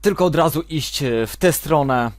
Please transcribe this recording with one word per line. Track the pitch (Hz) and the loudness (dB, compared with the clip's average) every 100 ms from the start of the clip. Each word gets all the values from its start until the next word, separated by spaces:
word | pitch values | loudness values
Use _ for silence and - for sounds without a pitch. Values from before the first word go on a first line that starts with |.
tylko | 202 196 | 0 2
od | 180 160 | 0 4
razu | 165 151 | 2 0
iść, | 165 160 - - | -4 -6 -6 -4
e, | 135 117 113 | -2 0 -2
w | - | 0
tę | 180 | 0
stronę. | 156 147 156 139 127 117 | 0 0 0 2 0 -2